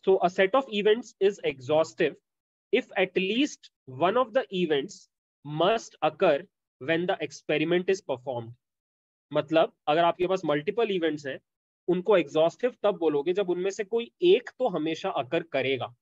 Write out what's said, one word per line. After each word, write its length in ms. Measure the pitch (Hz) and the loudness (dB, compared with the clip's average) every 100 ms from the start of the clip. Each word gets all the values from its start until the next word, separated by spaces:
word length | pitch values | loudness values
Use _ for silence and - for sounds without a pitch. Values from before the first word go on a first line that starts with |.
| - | 2
So 120 | 190 175 | 2 2
a 20 | 180 | 0
set 240 | 190 - | 2 2
of 100 | - 208 | 0 -2
events 340 | 208 220 - _ 196 | 2 0 -2 _ 0
is 120 | 202 160 | 0 -6
exhaustive 640 | 135 123 151 160 - 160 170 _ _ _ _ _ | -6 0 0 0 0 -2 -2 _ _ _ _ _
if 200 | 233 - - | -2 -2 -4
at 160 | 190 185 | -2 -2
least 520 | 185 226 294 - - _ - 127 | -2 0 -2 -4 -20 _ -20 -2
one 220 | 170 226 | 0 2
of 100 | 254 | 0
the 120 | 233 - 185 | -2 -2 -4
events 340 | 170 147 139 - _ _ _ _ 143 | 0 0 -2 -12 _ _ _ _ -10
must 540 | 151 175 226 - _ | 0 2 2 -4 _
occur 340 | 156 156 185 143 - _ _ _ | -2 2 2 2 -2 _ _ _
when 240 | 131 165 185 | -2 -2 0
the 80 | 190 | -4
experiment 720 | 151 - - 151 156 175 185 190 | -4 -10 -4 -2 2 0 0 -2
is 60 | - | -2
performed। 420 | 127 131 120 117 120 _ _ _ _ _ _ _ | -8 -6 -8 -10 -18 _ _ _ _ _ _ _
मतलब 420 | 147 151 160 165 _ - | -4 0 2 2 _ 0
अगर 160 | 156 | 2
आपके 240 | 170 170 180 | 2 2 -2
पास 140 | 190 170 | -2 0
multiple 460 | 147 147 233 226 | -2 -2 -2 -2
events 340 | 190 165 151 139 | 0 -2 -4 -8
हैं, 120 | 143 _ _ _ _ - | -12 _ _ _ _ -2
उनको 300 | 180 180 202 | -2 4 2
exhaustive 580 | - 151 165 - 240 247 | 4 2 2 2 -4 0
तब 140 | 208 185 | -2 0
बोलोगे 360 | 160 147 143 | 0 0 -2
जब 160 | 185 190 | -2 -2
उनमें 200 | 175 190 | -2 -4
से 120 | 196 | -6
कोई 280 | 202 233 233 _ | -6 -6 -6 _
एक 260 | 175 214 240 _ | 4 4 2 _
तो 80 | 254 | -2
हमेशा 400 | 170 156 160 190 156 | -2 -4 -4 -4 -4
occur 220 | 123 165 170 | -2 -4 -2
करेगा। 400 | 139 131 131 117 _ | -4 -2 -4 -6 _